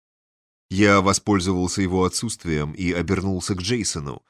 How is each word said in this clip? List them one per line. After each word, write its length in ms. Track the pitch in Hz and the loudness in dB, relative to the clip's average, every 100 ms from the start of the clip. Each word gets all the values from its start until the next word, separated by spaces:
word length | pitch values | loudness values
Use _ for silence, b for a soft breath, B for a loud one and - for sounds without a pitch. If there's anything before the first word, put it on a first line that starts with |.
| _ _ _ _ _ _ - | _ _ _ _ _ _ -6
Я 300 | 92 104 101 | 2 6 6
воспользовался 800 | 95 95 - 101 90 92 90 - | 4 2 2 2 2 0 0 0
его 220 | 95 92 | 0 2
отсутствием 680 | 92 - 117 - 87 76 73 | 0 0 -8 -8 -4 -2 -2
и 180 | 76 90 | -4 -2
обернулся 640 | 87 85 95 95 92 - 95 | -2 0 0 -2 -4 -4 -6
к 60 | |
Джейсону. 600 | 90 123 95 85 71 60 _ | -4 -4 -4 -6 -8 -12 _